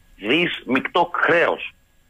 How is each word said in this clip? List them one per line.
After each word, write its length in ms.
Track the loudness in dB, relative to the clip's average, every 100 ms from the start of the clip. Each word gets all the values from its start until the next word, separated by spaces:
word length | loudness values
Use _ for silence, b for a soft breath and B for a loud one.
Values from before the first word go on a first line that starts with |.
| _ -10
δις 460 | -2 0 0 -4 -2
μεικτό 440 | -2 0 0 0
χρέος. 580 | 0 2 2 2 0 -6 -16 _ _ _